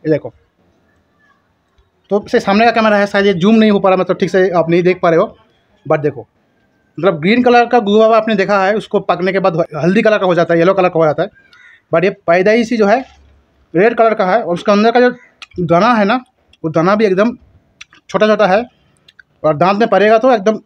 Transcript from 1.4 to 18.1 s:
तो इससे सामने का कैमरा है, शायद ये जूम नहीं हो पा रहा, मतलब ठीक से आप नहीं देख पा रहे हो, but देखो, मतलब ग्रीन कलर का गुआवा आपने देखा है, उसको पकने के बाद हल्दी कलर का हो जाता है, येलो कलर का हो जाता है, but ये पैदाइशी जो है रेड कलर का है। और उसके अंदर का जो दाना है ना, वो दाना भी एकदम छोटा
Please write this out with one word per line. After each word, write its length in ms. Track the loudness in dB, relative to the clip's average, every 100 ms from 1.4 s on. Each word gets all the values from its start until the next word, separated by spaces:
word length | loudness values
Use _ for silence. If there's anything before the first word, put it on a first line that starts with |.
| _ _ _ _ _ _ _
तो 140 | -6 -2
इससे 140 | -2
सामने 260 | 0 2 2
का 60 |
कैमरा 260 | 2 0 0
है, 100 | 0
शायद 180 | 0 0
ये 80 |
जूम 220 | 2 2 4
नहीं 160 | 2
हो 80 | 2
पा 100 | 0
रहा, 80 | 0
मतलब 200 | -2 -2
ठीक 120 | -2
से 200 | 0 0
आप 200 | 0 0
नहीं 140 | 0
देख 160 | 0 0
पा 80 | 0
रहे 100 | 0
हो, 180 | -2 -6 _ _ _ _ -4
but 80 | -4
देखो, 280 | -4 -8 -20 _ _ _ _ _ _ -4
मतलब 200 | -2 -2
ग्रीन 240 | -2 0
कलर 220 | 2 2 2
का 140 | 0
गुआवा 380 | 0 2 2 2
आपने 180 | 0 -2
देखा 300 | -2 0 -2
है, 100 | -4
उसको 240 | -4 -6
पकने 320 | -4 -4 -2
के 80 | -2
बाद 260 | -2 -2 -6 -2
हल्दी 260 | -2 0
कलर 160 | 0 0
का 80 | 0
हो 100 | 0
जाता 180 | 0
है, 60 | 0
येलो 140 | 2
कलर 160 | 2 0
का 100 | 0
हो 60 | -2
जाता 180 | -2
है, 60 | -6 _ _ _ -20 _ _
but 100 | -2
ये 60 | -2
पैदाइशी 680 | -4 -2 0 2 0 0 -2
जो 80 | 0
है 200 | 0 -2 _ _ _ _ _ _ 0
रेड 180 | 0 2
कलर 180 | 0
का 120 | 0 0
है। 180 | -2
और 100 | -2
उसके 180 | -6 -2
अंदर 200 | 0 2
का 80 | 2
जो 160 | 0 -2 _ _ -18 -8
दाना 340 | -2 0 2
है 120 | 0 0
ना, 100 | -2 -6 _ _ _
वो 60 | -6
दाना 260 | -2 0 0
भी 100 | 0
एकदम 320 | 0 -2 -4 _ _ _ _ -20 _
छोटा 180 | _